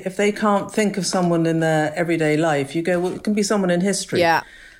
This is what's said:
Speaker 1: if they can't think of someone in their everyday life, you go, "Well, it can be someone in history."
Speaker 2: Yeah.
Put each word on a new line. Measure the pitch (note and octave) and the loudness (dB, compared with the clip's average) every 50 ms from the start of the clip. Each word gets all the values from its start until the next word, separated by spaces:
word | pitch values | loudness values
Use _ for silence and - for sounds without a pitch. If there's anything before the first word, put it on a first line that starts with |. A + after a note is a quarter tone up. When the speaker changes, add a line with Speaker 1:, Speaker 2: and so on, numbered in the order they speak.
| - | -4
Speaker 1:
if | F#3+ F#3 - | -4 -2 0
they | G#3 G#3 | 0 0
can't | G#3 - A3 G#3 G3+ G3 F3+ - | 0 0 2 2 2 2 0 -2
think | - - G#3+ G3+ G3 G3+ | -2 0 0 0 0 -2
of | F3 | -4
someone | - - F#3 F3+ F3 E3+ E3 E3 | -2 0 0 2 2 2 2 2
in | E3 E3 E3 | 2 0 0
their | E3 D#3+ D#3+ D#3 D3+ D3+ - | 2 2 2 2 0 0 -2
everyday | - E3+ E3 E3+ D#3+ D#3+ D3+ D3+ | -2 -2 -2 0 0 0 2 2
life, | D3+ E3 E3 D3 C#3+ C#3 C#3 - | 2 2 0 0 0 -2 -4 -4
you | E3 | -4
go, | E3 F#3 F3+ F3 | -2 -2 -2 0
"Well, | F3 F3+ - | -2 -4 -4
it | - - | -4 -4
can | G#3+ G#3+ | -2 -2
be | G#3+ G3+ | 0 0
someone | G#3 A3+ G3+ F#3+ F3+ | 0 0 0 0 2
in | F3 F3 | 0 2
history." | F3+ G3+ F#3+ F#3+ - - - - | 0 0 -2 -2 -4 -4 0 2
Speaker 2:
Yeah. | E3+ E3 E3 D3 - - - - - - - - | 2 4 2 2 -2 -6 -14 -20 -20 -20 -20 -20